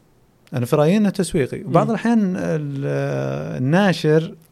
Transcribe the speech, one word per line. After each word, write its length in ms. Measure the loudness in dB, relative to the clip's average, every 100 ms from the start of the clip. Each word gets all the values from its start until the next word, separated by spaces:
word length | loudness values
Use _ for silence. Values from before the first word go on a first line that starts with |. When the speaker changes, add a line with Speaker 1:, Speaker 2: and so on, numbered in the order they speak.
| _ _ _ _ _
Speaker 1:
أنا 120 | -6 0
في 100 | 2
رأيي 220 | 4 4
إنه 120 | 2
تسويقي. 520 | 0 -2 -2 -2 -4
وبعض 220 | 0 2 2
Speaker 2:
مم. 60 |
Speaker 1:
الأحيان 440 | 0 0 2 0 -2
ال-، 1200 | -4 -4 -4 -6 -4 -4 -4 -4 -4 -6 -6 -4
الناشر 800 | 0 2 2 2 2 2 0 -8 _